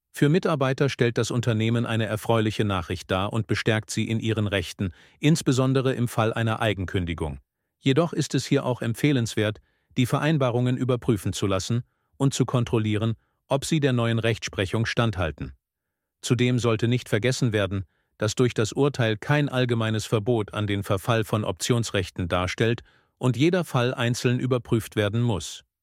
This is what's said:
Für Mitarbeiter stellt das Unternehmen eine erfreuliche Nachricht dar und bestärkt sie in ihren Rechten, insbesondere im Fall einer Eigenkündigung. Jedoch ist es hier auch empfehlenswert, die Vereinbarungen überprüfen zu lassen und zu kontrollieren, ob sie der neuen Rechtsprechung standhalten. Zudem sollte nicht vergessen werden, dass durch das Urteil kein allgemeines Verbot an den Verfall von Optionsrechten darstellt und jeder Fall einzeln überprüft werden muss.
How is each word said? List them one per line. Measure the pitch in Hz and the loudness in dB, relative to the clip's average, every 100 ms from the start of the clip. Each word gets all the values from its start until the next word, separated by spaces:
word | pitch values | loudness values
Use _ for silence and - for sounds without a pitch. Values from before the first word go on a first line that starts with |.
| _ | _
Für | - 147 | 2 4
Mitarbeiter | 180 190 147 131 127 139 | 4 2 0 0 0 0
stellt | - 120 120 | 2 0 2
das | 110 | -2
Unternehmen | 123 120 110 113 117 117 | -2 0 0 2 0 0
eine | 113 | -2
erfreuliche | 104 107 - 113 107 - | -2 -4 0 2 2 0
Nachricht | 104 95 82 87 - | 0 -2 -4 -8 -2
dar | 95 104 | -2 0
und | 113 - | -2 -2
bestärkt | 110 - 110 - | -2 0 0 -2
sie | - 110 | -4 -2
in | 113 | -2
ihren | 113 107 101 | 0 0 0
Rechten, | 98 - - 98 - - _ | 0 -2 -4 -6 -6 -20 _
insbesondere | 147 160 - 127 131 135 127 | 2 4 4 2 2 2 0
im | 120 120 | 0 -2
Fall | - 110 | 0 0
einer | 113 113 110 | 2 0 0
Eigenkündigung. | 113 101 87 98 85 82 80 67 _ _ _ _ | 0 0 -2 -2 -2 -4 -6 -8 _ _ _ _
Jedoch | 135 131 170 | 2 2 2
ist | - 139 | -2 -2
es | 139 | -2
hier | - 135 123 | 2 0 0
auch | 120 | -2
empfehlenswert, | 117 113 147 131 110 - 107 - _ _ _ - | -4 0 2 2 0 0 -2 -2 _ _ _ 0
die | 123 | 0
Vereinbarungen | 139 147 156 127 123 123 127 | 2 2 2 2 2 0 0
überprüfen | 123 - - 107 101 | 0 0 0 0 -2
zu | - 101 | -2 0
lassen | 95 - 120 - _ _ - | -2 -2 -4 -4 _ _ -2
und | 135 | 0
zu | - | 2
kontrollieren, | 127 127 117 117 107 104 113 110 _ _ _ | 0 0 0 0 0 0 -2 -4 _ _ _
ob | 135 | -2
sie | - 160 | 0 2
der | 139 | 2
neuen | 120 117 113 | 2 2 2
Rechtsprechung | 117 110 - - 95 110 | 0 -2 -4 -4 -2 0
standhalten. | 110 - 117 98 80 - 67 - _ _ _ _ _ _ | 0 0 0 0 -4 -4 -12 -12 _ _ _ _ _ _
Zudem | - 120 123 123 | -2 2 2 2
sollte | 120 110 113 | 2 2 0
nicht | 123 - | 0 0
vergessen | 110 120 135 123 | 0 0 0 0
werden, | 104 95 98 - _ _ - | 0 0 -2 -8 _ _ -4
dass | 107 | -2
durch | - 123 | 2 2
das | - 107 | 2 -2
Urteil | - 143 135 113 107 | 0 0 2 -2 -2
kein | - 147 143 | 0 0 2
allgemeines | 127 123 117 110 110 | 0 0 0 0 -2
Verbot | - 113 104 117 104 | 0 0 2 0 -2
an | 107 107 | -4 -2
den | 101 | -4
Verfall | - 98 - 113 | -2 -2 0 -2
von | 107 110 | 0 -2
Optionsrechten | 98 92 - 120 110 101 90 - 87 | -2 -4 0 0 0 -2 -4 -6 -2
darstellt | 90 92 - 117 120 - _ _ _ | -2 -2 0 0 0 -8 _ _ _
und | 127 120 | -2 2
jeder | 160 185 | 2 2
Fall | 160 131 120 | 0 0 0
einzeln | 131 120 117 127 123 | 0 -2 0 0 0
überprüft | 127 123 - 117 - | 0 -2 0 -2 0
werden | 107 104 101 | -2 0 0
muss. | 120 87 - - _ _ | 0 -2 -6 -14 _ _